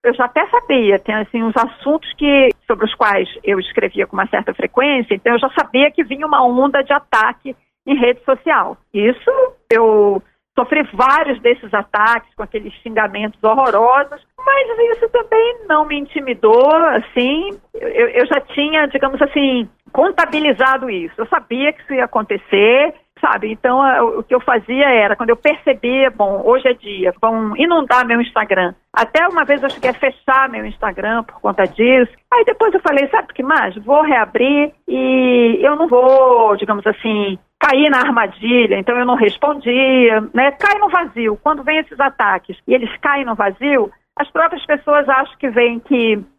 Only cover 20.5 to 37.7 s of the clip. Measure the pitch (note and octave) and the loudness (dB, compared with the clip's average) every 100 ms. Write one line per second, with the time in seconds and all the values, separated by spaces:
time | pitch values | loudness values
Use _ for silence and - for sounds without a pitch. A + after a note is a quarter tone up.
20.5 | G#3 C4 C4 B3+ F#3+ E3 - A3 E4 - | 2 0 0 -4 -8 -8 -10 -4 -4 -4
21.5 | A#3+ C#4+ D4+ - F#3+ - A3 G#3 G3 - | -4 -4 -4 -6 -4 -2 -4 -4 -8 -2
22.5 | G3 G#3+ B3 D4+ - _ _ C#4+ G#3 G#3+ | 2 4 4 2 -4 _ _ -2 -2 -4
23.5 | A3 B3 B3+ C4+ B3+ A#3 F#4+ - B3 - | -4 -2 2 2 2 0 -2 -2 -2 0
24.5 | A#3+ - B3+ C#4+ A#3+ G#3 G#3 A#3 A#3 D4 | -2 -2 0 2 2 2 -2 -2 0 0
25.5 | - - - A#3+ C4 C4 A3+ G3+ G3 G#3 | -2 -2 -2 -2 0 0 0 -2 0 0
26.5 | B3+ C4 B3 G#3 G3 F#3 F3+ A3+ A3+ G#3+ | 2 0 -4 -8 -4 -4 -2 -2 -2 -6
27.5 | G#3 E4 E4+ C#4 B3+ B3 A#3 A#3+ A3 G#3+ | -2 0 0 0 0 0 -2 -2 -4 -2
28.5 | F#3 F3 F3 _ - A3+ D4+ E4+ E4+ C#4+ | -2 -2 -6 _ -4 -2 0 0 -2 0
29.5 | C#4+ C4+ - B3+ B3 C4+ - - C4+ C4 | -2 -2 -4 -6 -2 -4 -4 -2 0 0
30.5 | A3+ G#3+ - G#3+ F#3 G#3 A3+ A3+ - G#3 | -4 -12 -8 -8 -6 -4 -4 -6 -8 -6
31.5 | F#3+ F#3 - A#3 C4 B3 - _ B4 A4+ | -2 -2 0 2 4 2 -4 _ 2 2
32.5 | A4 A4 F4+ E4+ C#4+ C#4 - - - C4 | 2 0 2 0 0 0 -2 -4 -8 0
33.5 | D#4 G#3 G3 G#3 C#4+ D4+ B3+ G#3+ A3+ B3+ | 0 0 -6 0 2 4 0 0 0 0
34.5 | C#4+ D4 _ - B3+ C4 C4 B3+ B3 A#3 | 2 0 _ -8 -4 0 2 2 4 4
35.5 | A3+ C#4 D4 E4 B3 B3+ C4+ C4 A#3+ A3 | 2 0 0 2 4 6 6 6 6 4
36.5 | G3+ G#3 G3+ A3 G#3 A3 G#3+ G3+ F#3 _ | 2 -2 -2 -2 -4 -4 -4 -4 -8 _
37.5 | _ D4+ | _ 0